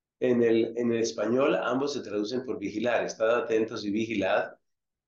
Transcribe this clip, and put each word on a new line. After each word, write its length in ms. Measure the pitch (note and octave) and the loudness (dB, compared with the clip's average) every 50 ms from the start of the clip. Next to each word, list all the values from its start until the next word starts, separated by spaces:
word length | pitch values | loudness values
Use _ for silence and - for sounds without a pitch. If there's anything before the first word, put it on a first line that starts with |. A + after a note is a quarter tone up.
| _ _ _ - | _ _ _ -2
En 200 | B2+ B2+ A#2+ A#2+ | 0 2 4 4
el, 320 | A#2 A2+ A2+ A2+ A2+ A2 - | 4 4 4 4 2 2 0
en 160 | A#2+ A#2+ A#2 A#2 | -2 0 0 0
el 80 | A2+ | 0
español 520 | A2+ A2 - G#2 G#2+ A2+ A#2+ C3 C#3+ D#3+ F3+ | 0 -2 -2 -2 -2 0 2 2 2 2 2
ambos 380 | - - A#2+ B2+ C3 C#3+ C#3 | 2 0 0 0 0 -2 -2
se 80 | - A#2 | -4 -6
traducen 460 | G2+ G#2 G2+ G#2 G#2+ A#2 B2+ B2 - | -6 -6 -4 -4 -4 -2 -4 -6 -4
por 140 | A#2 F#2+ F#2+ | -6 -6 -6
vigilar. 440 | G2+ G2 G2+ G#2+ A#2 A#2+ A2+ - - | -6 -6 -4 -2 -2 0 0 0 -2
"Estad 380 | - - - A2 A2+ A#2+ A#2+ | -2 -2 0 2 2 2 2
atentos 420 | - - A2+ A2 A2 A2 A#2+ G#2 G#2 | 2 0 0 0 0 0 -4 -6 -4
y 80 | G2+ | -2
vigilad", 600 | G2 A2 A2 A2+ A2+ G2 F#2+ F#2+ G#2 A#2+ - - - - _ _ _ _ _ _ _ _ _ | -2 -2 -2 -2 -2 -2 0 2 2 0 0 -2 -8 -16 _ _ _ _ _ _ _ _ _